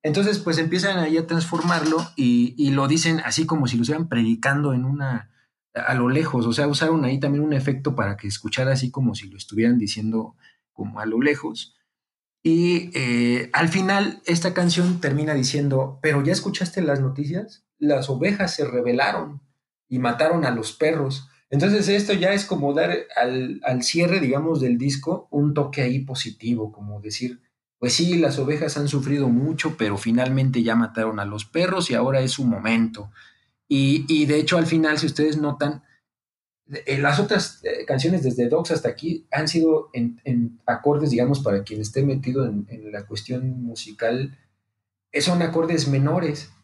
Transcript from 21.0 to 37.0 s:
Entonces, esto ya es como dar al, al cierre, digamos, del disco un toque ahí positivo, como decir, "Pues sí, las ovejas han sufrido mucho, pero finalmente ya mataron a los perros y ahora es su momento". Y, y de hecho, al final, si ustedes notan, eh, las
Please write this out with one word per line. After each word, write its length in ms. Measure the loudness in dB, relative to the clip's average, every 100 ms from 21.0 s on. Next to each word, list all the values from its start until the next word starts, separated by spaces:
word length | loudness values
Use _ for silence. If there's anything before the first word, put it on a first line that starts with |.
| -2 -4 -10 _ _
Entonces, 380 | 2 4 4 4
esto 260 | 2 2
ya 180 | 2 2
es 140 | 2 0
como 280 | -2 0
dar 160 | 2 2 0 -4 0
al, 440 | 0 0 -4 -4
al 200 | -2 0
cierre, 340 | 0 0 2 2
digamos, 420 | 2 0 0 0
del 160 | 2 2
disco 520 | 0 -2 -4 -4 -2
un 240 | 0 2
toque 280 | 2 -2 0
ahí 180 | 0 0
positivo, 720 | -4 -8 -8 -8 -4 -2 -2
como 280 | -8 -12 -12
decir, 420 | -10 -8 -8 -10 _ _ _ _
"Pues 140 | -2
sí, 240 | 0 2 2
las 200 | 2 0
ovejas 380 | -2 -2 -2 -2
han 120 | -2
sufrido 400 | 0 0 0 2
mucho, 480 | 2 2 -2 -4 -2
pero 200 | -2 -2
finalmente 680 | 0 0 2 2 2 2
ya 140 | 2 2
mataron 420 | 0 -2 -4 -2
a 60 |
los 200 | -6 -6
perros 460 | -6 0 0 0 0
y 40 |
ahora 260 | 0 2 2
es 120 | 0
su 120 | 0
momento". 680 | 0 0 0 2 0 -2 -16 -18 -20 _ _ _ _
Y, 320 | 2 4 2 2
y 180 | 2 4
de 120 | 2
hecho, 200 | 2 2
al 80 | 2
final, 320 | 2 2 2
si 80 | -2
ustedes 320 | 0 0 0
notan, 440 | -2 -2 -4 -4 _ _ _ _ _ _ _ _ _ -12 -4
eh, 120 |
las 200 | 0